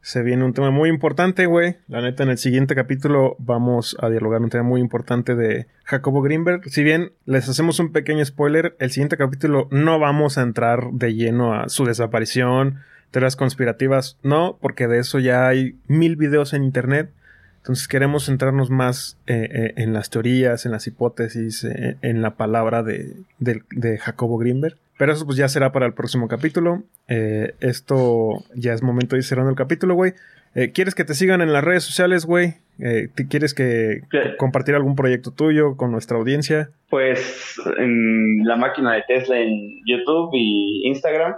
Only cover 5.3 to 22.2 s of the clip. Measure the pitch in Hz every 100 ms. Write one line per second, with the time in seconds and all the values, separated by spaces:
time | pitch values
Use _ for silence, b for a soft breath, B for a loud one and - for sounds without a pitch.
5.3 | 120 110 113 120 _ - 135 139 139 139
6.3 | 156 170 180 147 143 147 160 175 _ -
7.3 | 131 120 131 165 156 165 160 147 151 143
8.3 | 139 147 156 170 - 127 135 143 151 135
9.3 | 135 160 139 135 139 156 160 147 147 147
10.3 | 143 123 113 117 120 120 131 120 110 117
11.3 | 120 120 107 120 - 127 117 113 117 110
12.3 | 127 123 127 135 139 B B B 131 131
13.3 | 135 131 - 120 113 135 135 127 - 135
14.3 | 151 180 - - - 120 120 123 139 127
15.3 | 123 127 131 131 - - 151 165 156 151
16.3 | 147 139 143 135 131 123 143 147 _ b
17.3 | b b b - 131 - 135 139 147 143
18.3 | 131 131 135 123 131 127 127 - - -
19.3 | 120 110 117 113 - 113 110 - 117 117
20.3 | 127 127 117 120 110 - - 120 - 117
21.3 | 113 113 110 117 120 123 135 123 113